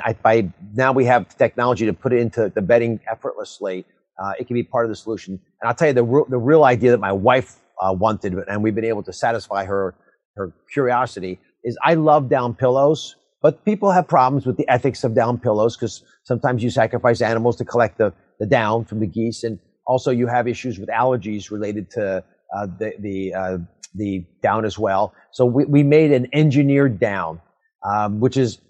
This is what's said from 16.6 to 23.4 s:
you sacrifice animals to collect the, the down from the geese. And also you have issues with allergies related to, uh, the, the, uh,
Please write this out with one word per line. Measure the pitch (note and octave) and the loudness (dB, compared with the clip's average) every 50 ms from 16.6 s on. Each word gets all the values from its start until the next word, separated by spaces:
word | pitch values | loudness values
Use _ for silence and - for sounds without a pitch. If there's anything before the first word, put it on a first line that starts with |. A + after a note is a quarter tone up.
| A2+ | -2
you | A#2+ | -2
sacrifice | - B2+ A2 A2 - A#2 - B2 A#2 - | 0 0 0 0 0 0 2 2 2 2
animals | A#2 G#2+ A2+ A2+ A#2 B2 A#2 - | 0 0 0 0 0 0 -2 -2
to | B2 | -6
collect | - - A#2+ A#2 G#2+ - - | -4 0 2 2 2 2 0
the, | A2 G2 - _ _ _ _ - | -2 -2 -2 _ _ _ _ -8
the | A2 | -2
down | G#2 C3+ A#2+ A2 G#2 A2 A#2 A2+ | 0 2 2 2 2 -2 -2 -4
from | - G#2+ A2 | -6 -6 -6
the | A2 F#2+ | -6 -4
geese. | - A2+ A2+ A#2 A2 - - | -4 -4 -4 -4 -4 -6 -8
And | A#2 A2 - _ _ _ _ - - | -8 -10 -10 _ _ _ _ -4 -2
also | B2+ B2+ - C#3+ | -2 -2 0 0
you | B2+ A#2+ B2 A#2 | 0 0 0 0
have | A#2+ B2 A#2 B2 | 0 -2 -2 -2
issues | A2+ - - C3 G#2+ F#2 | -4 -6 -6 -8 -8 -8
with | G2+ G#2+ | -8 -6
allergies | A2+ A2+ B2 C3 B2+ A#2+ - A2 G#2+ G#2 F#2+ - | -2 0 0 0 0 -2 -4 -6 -8 -8 -8 -10
related | G#2 G#2 G#2+ G#2 G#2 G#2+ F#2+ - | -8 -8 -6 -6 -6 -8 -8 -8
to, | - A#2 G#2 F#2+ F#2+ F#2 F2+ _ _ _ _ - F2+ | -8 -6 -4 -4 -4 -6 -6 _ _ _ _ -12 -10
uh, | G2+ G#2 F#2+ F2 F2+ | -8 -8 -8 -8 -8
the, | A2 G#2+ - G2+ | -8 -8 -8 -10
the, | G2+ G#2 G2 F#2+ F#2+ F#2 F2 | -10 -8 -6 -6 -6 -6 -6
uh, | F#2+ | -6